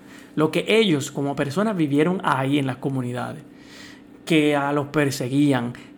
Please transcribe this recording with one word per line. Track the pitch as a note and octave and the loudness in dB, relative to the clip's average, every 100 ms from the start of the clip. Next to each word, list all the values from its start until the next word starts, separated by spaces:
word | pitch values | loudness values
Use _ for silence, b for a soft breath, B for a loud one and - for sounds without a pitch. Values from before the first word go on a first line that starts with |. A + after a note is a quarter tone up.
| B B B B | B B B B
lo | D#3 | 0
que | E3+ - | 0 2
ellos | G#3+ A3 D3+ C3 | 2 4 2 -2
como | - C#3 | -4 -4
personas | C#3 C#3 C3+ G#3+ G3 | -2 -2 0 0 0
vivieron | D3+ C#3+ D#3 F#3 | 0 2 2 0
ahí | F3 C3+ C3+ D3 | 0 0 0 0
en | C3+ | 0
las | B2+ | -4
comunidades, | D3 C3+ B2 B2 A#2+ A2+ - B B B B B B - | -4 -4 -4 -6 -8 -10 -16 B B B B B B -12
que | - D#3+ D3 | 0 2 4
a | D3 C#3 | 2 0
los | D3 C#3 | -2 -2
perseguían, | D3 C#3 C3 B2+ C#3 D3 C3 A#2+ A#2+ B | 0 0 -2 -2 2 2 2 -2 -8 B